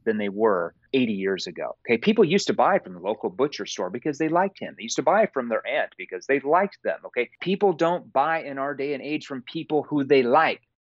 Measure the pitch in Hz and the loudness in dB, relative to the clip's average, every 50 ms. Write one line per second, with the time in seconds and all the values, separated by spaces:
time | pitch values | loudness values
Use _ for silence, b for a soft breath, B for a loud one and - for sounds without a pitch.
0 | - 113 110 107 104 101 95 101 110 113 101 90 85 82 - _ _ _ - 135 | -2 -2 -2 0 -2 -4 -2 2 2 2 4 2 0 -4 -8 _ _ _ 0 0
1 | 127 110 107 95 95 95 98 90 - 92 82 80 78 60 - _ - - 120 113 | 0 0 0 -2 -2 -2 -2 -2 -4 -8 -8 -8 -8 -8 -10 _ -4 -2 0 0
2 | - 202 226 233 214 151 175 202 - - 113 123 123 156 190 190 - 95 92 87 | 2 2 4 4 4 4 4 2 2 0 2 2 4 4 2 0 -2 -4 -14 -8
3 | 82 98 110 - - 107 90 95 131 147 - - 101 - - - 98 90 95 123 | -4 -4 -4 -4 -4 -6 -2 -2 -2 -2 -2 -6 -10 -10 -8 -6 -6 -6 -6 -6
4 | - 156 143 135 160 156 160 175 190 202 - - - 82 - - 101 113 - - | -6 -6 -4 -2 -2 0 0 0 0 -2 -4 -8 -14 -14 -14 -12 -10 -8 -6 -2
5 | 135 151 175 208 220 185 - 135 123 120 113 107 - 104 131 147 104 - _ - | 2 4 4 4 4 2 0 -2 -4 -2 -2 -4 -2 -2 -4 -4 -4 -4 _ -14
6 | 92 - 92 92 - - 135 143 131 139 156 180 202 196 - - - 107 80 - | -14 -12 -12 -8 -2 0 0 0 2 2 2 2 2 0 -4 -6 -6 -4 -4 -6
7 | - 92 - 123 120 - _ - - 170 190 190 208 196 175 147 170 165 175 175 | -6 -8 -4 -4 -4 -4 _ -8 -4 -2 0 2 2 2 2 2 2 0 0 0
8 | 123 120 - 135 139 156 160 165 139 143 139 139 135 143 143 139 135 143 147 - | -4 -4 0 0 0 2 0 -2 -4 -6 -6 -6 -4 -4 -4 -4 -4 -4 -4 -6
9 | - 143 151 151 - - 143 127 120 - - 165 - - 156 147 139 - 151 147 | -6 -6 -6 -6 -6 -8 -12 -12 -10 -10 -10 -10 -6 -2 -2 -2 -2 0 0 0
10 | 139 139 147 135 127 117 127 156 160 135 107 - _ _ _ _ | 2 4 6 6 6 6 4 4 4 4 0 -4 _ _ _ _